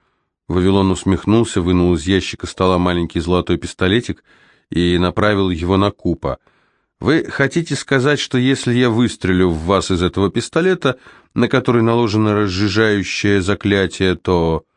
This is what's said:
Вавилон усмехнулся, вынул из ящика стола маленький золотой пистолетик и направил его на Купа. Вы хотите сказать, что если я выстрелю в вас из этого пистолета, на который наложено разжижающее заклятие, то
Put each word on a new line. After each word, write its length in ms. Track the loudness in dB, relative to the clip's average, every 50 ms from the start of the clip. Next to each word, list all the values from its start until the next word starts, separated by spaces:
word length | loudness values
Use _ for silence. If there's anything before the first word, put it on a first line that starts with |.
| _ _ _ _ _ _ _ _ _
Вавилон 420 | -4 0 0 2 4 4 4 2 2
усмехнулся, 720 | 0 -2 0 -2 -2 0 0 0 2 2 0 0 -2 -2
вынул 340 | 0 0 2 2 2 2 0
из 120 | 0 0
ящика 400 | 0 0 0 -2 -4 -8 -10 -12
стола 300 | -10 -4 -2 0 0 2
маленький 420 | 2 0 0 0 -2 -4 -4 -4 -4
золотой 380 | -2 0 0 0 0 -2 -4
пистолетик 640 | -4 -4 -10 -6 -2 0 0 0 0 -2 -4 -10 -12 _ _ _ _ _ _ _ _ _ _
и 280 | -2 0 0 2 2
направил 520 | 0 0 0 0 0 0 0 2 0 0 -2
его 280 | -2 -2 -2 0 2
на 140 | 2 2 0
Купа. 480 | -2 _ -4 -4 -4 -4 -4 -6 -6 -8 _ _ _ _ _ _ _ _ _ _ _ _
Вы 240 | -2 0 0 0 -2
хотите 520 | -4 -4 -2 -2 -2 -2 -4 -4 -4 -6
сказать, 440 | -8 -4 -2 0 0 2 0 0 -2
что 180 | -2 -2 -2
если 360 | 0 2 0 0 0 0 0 0
я 160 | 2 2 2
выстрелю 600 | 2 2 0 0 -2 -2 -2 0 2 2 2 2
в 140 | 0 0 0
вас 240 | 0 0 0 0 0
из 140 | 0 0 0
этого 260 | 0 0 0 -2 0
пистолета, 680 | -2 -4 -6 -4 -2 0 0 0 0 0 -2 -2 -4 -4 -10 -20 -20 -20 _ _ _
на 140 | -2 0
который 340 | 2 0 0 2 2 2 2
наложено 540 | 2 2 2 2 0 0 0 0 0 2 2
разжижающее 1080 | 0 0 -2 -2 -2 -2 0 2 2 2 2 2 0 -2 -4 -6 -2 0 0 0 2
заклятие, 720 | 0 0 -2 -2 0 0 0 0 0 -2 -2 -2 0 0 0
то 500 | -2 0 0 0 2 2 0 -2 -4 -6 _ _